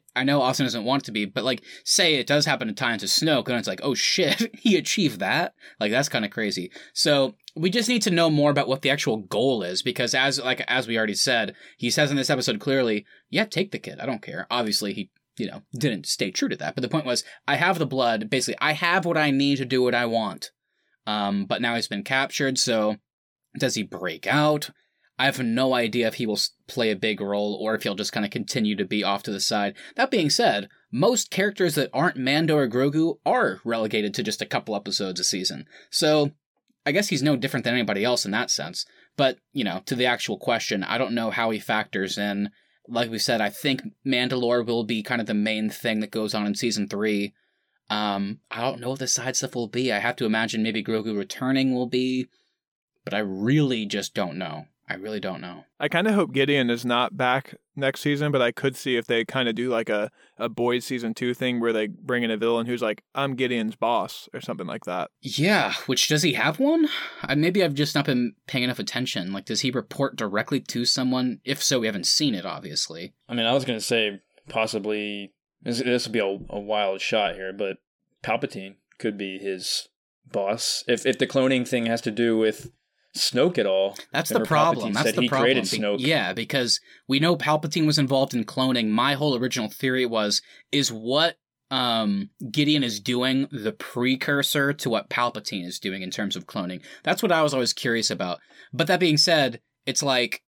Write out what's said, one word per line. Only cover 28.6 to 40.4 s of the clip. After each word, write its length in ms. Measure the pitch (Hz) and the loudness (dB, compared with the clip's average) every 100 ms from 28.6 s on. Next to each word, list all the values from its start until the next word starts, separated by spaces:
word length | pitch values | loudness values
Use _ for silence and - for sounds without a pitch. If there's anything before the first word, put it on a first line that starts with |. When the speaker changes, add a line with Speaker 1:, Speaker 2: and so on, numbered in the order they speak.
| 107 104 | 0 0
Speaker 1:
to 80 | |
be 180 | 95 104 | 0 0
off 200 | 98 101 | 0 -2
to 100 | - | -4
the 80 | 98 | -4
side. 340 | - 104 101 - - | 0 0 0 -4 -8
That 160 | - 269 | -2 0
being 180 | 226 147 | 2 2
said, 400 | 147 226 104 98 _ _ | 4 4 2 -2 _ _
most 380 | 120 190 247 - | 2 2 2 0
characters 440 | - 202 196 185 151 | 0 0 2 2 2
that 120 | 131 | 0
aren't 240 | - 175 131 | 2 0 2
Mando 360 | 127 147 160 | 0 2 4
or 140 | 151 127 | 4 4
Grogu 500 | 120 139 151 160 - | 2 2 4 2 0
are 360 | - 247 165 92 | 2 2 2 0
relegated 480 | 113 117 107 110 104 | -2 0 0 0 0
to 100 | 98 | -2
just 200 | 107 101 | -4 -4
a 40 | 101 | -4
couple 300 | - - 101 | -4 -2 -4
episodes 420 | 101 - 95 90 | -2 -2 -2 -2
a 60 | |
season. 400 | 87 95 92 67 - - - | -2 0 -2 -6 -12 -20 -8
So 440 | - 156 151 147 - _ _ _ _ | 0 4 4 2 -2 _ _ _ _
I 80 | - | -2
guess 160 | 160 208 | 0 0
he's 140 | 147 | 2
no 120 | 143 | 2
different 300 | 135 131 135 | 2 0 -2
than 80 | 117 | 0
anybody 320 | 123 107 101 | 0 0 0
else 220 | 117 120 101 | 2 0 0
in 40 | |
that 180 | 104 120 | -2 -2
sense. 340 | - 76 90 - _ _ - | -4 -4 -8 -12 _ _ 0
But, 220 | 135 127 _ | 0 0 _
you 100 | 143 | -4
know, 160 | 107 90 - | -2 -4 -4
to 80 | |
the 100 | 123 | 0
actual 320 | 127 123 - | 0 0 -2
question, 480 | 98 | -4